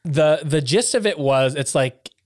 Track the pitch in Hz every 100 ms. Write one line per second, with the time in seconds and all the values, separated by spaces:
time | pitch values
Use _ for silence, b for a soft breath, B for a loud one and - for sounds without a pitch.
0 | 170 143 151 156 156 156 131 180 240 254
1 | 208 165 135 135 135 143 135 151 131 -
2 | - _